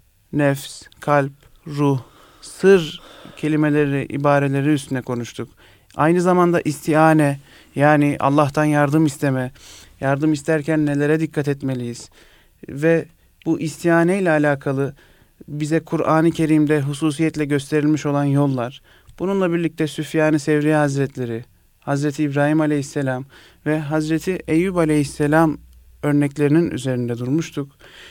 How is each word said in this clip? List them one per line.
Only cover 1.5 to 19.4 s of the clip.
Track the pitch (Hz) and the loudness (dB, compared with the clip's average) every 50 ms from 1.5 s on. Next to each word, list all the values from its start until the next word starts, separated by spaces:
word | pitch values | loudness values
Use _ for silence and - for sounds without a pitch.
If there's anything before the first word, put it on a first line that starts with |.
| - - - | -20 -20 -16
ruh, | 160 147 143 147 143 139 127 - - - - - - _ _ | -10 -4 0 0 0 0 0 -4 -10 -20 -20 -20 -20 _ _
sır | - - - - - 190 196 185 160 151 - - - - - - - - - | -20 -20 -6 2 4 6 6 6 4 0 -8 -14 -18 -20 -20 -20 -20 -20 -12
kelimeleri, | - - 151 156 151 151 151 147 151 147 139 139 139 - | -6 -4 0 0 2 2 2 2 2 2 0 0 -2 -4
ibareleri | - - 143 143 147 143 143 143 139 139 139 135 147 151 | -4 -4 -2 2 2 2 2 2 0 0 0 0 0 0
üstüne | 139 - - 135 127 | 0 -2 -4 -6 -6
konuştuk. | 117 - 123 117 120 - - - 117 - - _ - - - _ _ _ - | -4 -6 -6 -6 -8 -8 -10 -12 -12 -12 -14 _ -20 -20 -20 _ _ _ -2
Aynı | 127 143 160 175 180 | 0 2 2 4 4
zamanda | 175 185 180 180 175 175 170 165 | 4 4 4 4 4 4 2 2
istiane, | - 156 143 - - 165 147 156 160 160 156 156 151 143 139 139 - - - - - _ - | 0 -2 -4 -4 -2 0 2 4 6 6 6 4 2 2 0 -4 -8 -18 -20 -20 -20 _ -2
yani | 135 143 151 151 147 147 143 139 - | 2 4 4 4 4 4 2 0 0
Allah'tan | - 139 143 151 147 139 143 151 151 | 0 0 2 2 2 2 0 0 0
yardım | 151 147 147 147 139 147 160 160 | 2 2 2 2 2 2 2 2
isteme, | 147 143 - 147 139 131 131 127 127 - - - - - - - - - - | 0 0 -2 -2 -2 0 -2 -4 -6 -8 -14 -20 -20 -20 -20 -20 -20 -10 -4
yardım | 139 135 139 139 156 156 151 | -2 -2 0 0 0 0 0
isterken | 143 - - 160 156 143 160 160 156 151 | 0 0 -2 -2 0 0 0 0 0 0
nelere | 147 143 143 147 147 156 160 | 0 0 0 0 0 0 0
dikkat | 160 156 - 156 139 | -2 -2 -4 -2 -2
etmeliyiz | 143 139 139 143 135 131 123 120 120 117 - - - - - - - _ _ _ _ _ _ - - | -2 -4 -4 -4 -6 -4 -4 -6 -8 -10 -12 -16 -20 -20 -20 -20 -20 _ _ _ _ _ _ -18 -14
ve | - 139 151 165 165 160 - - _ _ _ _ _ _ - | -6 -2 0 2 2 0 0 -4 _ _ _ _ _ _ -4
bu | 160 165 - | -4 -2 -2
istiane | 160 156 143 - - 170 165 170 170 175 190 202 | -4 -6 -6 -4 0 2 2 4 4 2 2 0
ile | 190 170 | 0 0
alakalı | 156 151 147 147 143 139 - 147 135 135 139 135 135 - - _ _ _ _ _ _ - - | 2 2 2 0 0 -2 -4 -4 -4 -4 -4 -6 -8 -12 -20 _ _ _ _ _ _ -20 -16
bize | - 147 147 156 147 160 160 | -12 -8 -6 -4 -2 -2 -2
Kur'an-ı | 156 - 165 151 - - 156 160 165 170 | -2 -2 -4 -2 0 2 2 2 2 2
Kerim'de | 151 156 160 151 156 151 151 143 151 151 | 2 0 0 2 2 2 2 2 2 0
hususiyetle | 135 143 143 139 160 156 143 151 165 160 151 151 151 | 0 -2 -4 -4 -4 -4 -2 -2 -2 -2 -2 -4 -4
gösterilmiş | 143 147 139 139 - 156 151 143 151 156 147 - | -2 -2 -4 -2 -2 -2 0 0 0 0 -2 -2
olan | 147 143 143 143 | -2 -2 0 0
yollar, | 143 139 143 143 143 131 127 117 123 135 - _ _ _ _ _ - - - | 0 2 2 2 0 0 -2 -6 -8 -10 -14 _ _ _ _ _ -20 -12 -8
bununla | 170 190 196 196 | -4 -4 -2 0